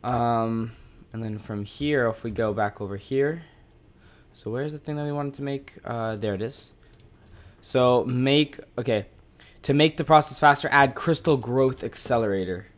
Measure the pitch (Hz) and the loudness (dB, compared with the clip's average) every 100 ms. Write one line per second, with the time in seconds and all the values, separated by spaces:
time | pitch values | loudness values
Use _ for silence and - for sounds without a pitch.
0 | 123 123 117 117 113 113 113 113 - - | -2 -2 0 0 0 -2 -6 -10 -20 -20
1 | - 113 110 107 98 104 101 - 147 147 | -14 -10 -8 -8 -8 -8 -8 -6 -2 2
2 | 117 - 120 104 110 104 104 - 101 98 | 0 -2 -6 -2 -2 0 -2 -4 -10 -10
3 | - 135 139 165 165 _ _ _ _ _ | -4 -2 0 -2 -12 _ _ _ _ _
4 | - _ _ - - 117 147 151 - 147 | -20 _ _ -14 -8 -6 -6 -8 -8 -6
5 | 147 147 143 139 139 139 139 - - 117 | -4 -4 -6 -6 -6 -6 -10 -16 -10 -6
6 | 113 107 107 95 113 - - _ - - | -4 -4 -4 -4 -6 -8 -18 _ -20 -20
7 | - - - - - - - 131 127 123 | -20 -20 -20 -20 -20 -20 -2 2 4 4
8 | 127 123 131 143 147 - - - 123 110 | 2 0 2 2 2 -4 -14 -8 -2 -2
9 | 95 - _ _ - - - 143 156 151 | -4 -18 _ _ -20 -12 0 4 4 2
10 | 156 156 147 - 147 139 143 143 135 127 | 6 6 4 4 4 4 4 6 4 2
11 | - 156 - 143 117 123 131 131 - - | -2 0 2 0 2 2 2 0 -10 -10
12 | - 120 110 98 90 90 - | -2 0 2 0 -2 -6 -10